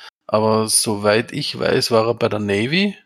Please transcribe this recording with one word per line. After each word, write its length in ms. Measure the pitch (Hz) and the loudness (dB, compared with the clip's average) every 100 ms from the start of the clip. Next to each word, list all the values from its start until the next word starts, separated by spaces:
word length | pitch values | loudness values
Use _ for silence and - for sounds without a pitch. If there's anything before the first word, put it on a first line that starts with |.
| - _ - | -20 _ -2
aber 400 | 107 110 110 107 | 0 2 2 0
soweit 640 | - - 101 104 107 113 | -2 -2 0 2 2 0
ich 260 | - - - | -6 -8 -4
weiß, 320 | - - - | 0 0 2
war 160 | 117 92 | 2 2
er 80 | |
bei 140 | - 113 | 0 -2
der 100 | 104 | -2
Navy. 580 | 104 101 120 170 202 - | -2 0 0 0 -2 -4